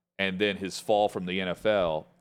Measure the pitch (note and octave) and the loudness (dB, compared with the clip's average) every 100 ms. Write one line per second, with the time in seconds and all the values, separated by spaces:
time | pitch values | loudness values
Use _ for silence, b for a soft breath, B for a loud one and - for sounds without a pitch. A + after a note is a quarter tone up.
0 | _ - F#2+ F#2 G#2 F#2+ F#2+ - - G#2+ | _ -4 -4 0 0 0 -6 -6 0 2
1 | G#2 G#2+ F2+ F#2 F#2 E2+ G#2+ G#2 E2+ D#2 | 2 -2 -4 -4 -4 -2 2 2 2 -2
2 | - _ | -8 _